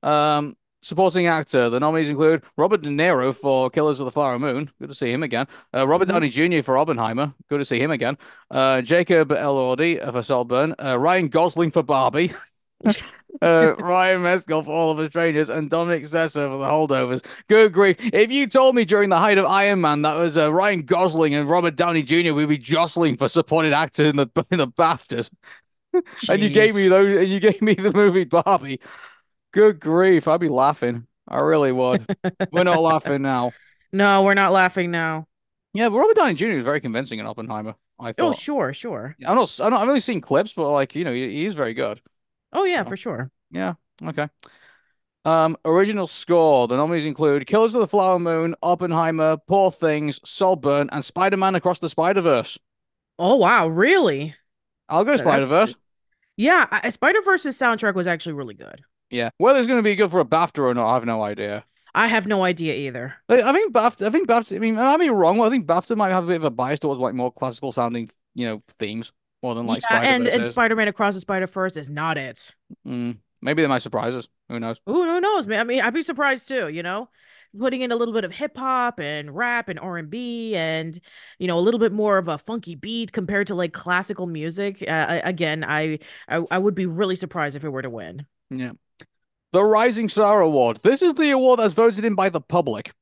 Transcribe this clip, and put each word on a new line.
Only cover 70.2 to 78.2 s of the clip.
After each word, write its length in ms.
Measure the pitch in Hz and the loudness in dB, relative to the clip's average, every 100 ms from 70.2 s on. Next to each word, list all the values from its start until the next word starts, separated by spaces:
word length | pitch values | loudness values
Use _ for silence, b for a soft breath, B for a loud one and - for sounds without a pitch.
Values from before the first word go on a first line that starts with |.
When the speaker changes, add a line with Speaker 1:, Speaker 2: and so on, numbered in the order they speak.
Speaker 1:
Spider-Verse 100 | 240 | 0
Speaker 2:
and 80 | 240 | -2
Speaker 1:
is. 60 | 233 | -2
Speaker 2:
Spider-Man 380 | 240 226 226 208 | -2 0 0 -2
Across 260 | 196 202 | -2 -4
the 60 | 190 | -4
Spider-Verse 560 | 175 190 185 190 185 170 | -6 -6 -4 -6 -6 -6
is 120 | 139 | -12
not 300 | 147 160 151 | -8 -4 -4
it. 340 | 131 120 - _ _ - - | -8 -14 -18 _ _ -20 -12
Speaker 1:
Mm, 300 | 123 120 113 _ _ | -8 -8 -10 _ _
maybe 220 | - 151 | -4 0
they 60 | 151 | 0
might 120 | 131 | 0
surprise 300 | 120 110 117 | -2 -6 -4
us. 160 | 127 - _ _ | -6 -12 _ _
Who 100 | 120 | -10
knows? 180 | 113 113 - | -8 -10 -4
Speaker 2:
Who, 180 | 294 | -2
who 160 | 339 349 | -2 -2
knows, 260 | 381 415 208 | -2 -2 -4
man? 140 | 214 | -4
I 40 | |
mean, 160 | 233 254 | -2 -2
I'd 140 | 226 | -2
be 80 | 262 | -4
surprised 460 | 320 262 285 262 - | -8 -4 -2 -4 -6
too, 200 | 269 170 | -6 -6
you 140 | 160 | -8
know? 260 | 175 196 233 b b b b 202 | -8 -10 -12 b b b b -6
Putting 220 | 254 254 | -4 -4
in 120 | 254 | -4
a 40 | 240 | -2
little 160 | 233 | -2
bit 120 | 226 | -4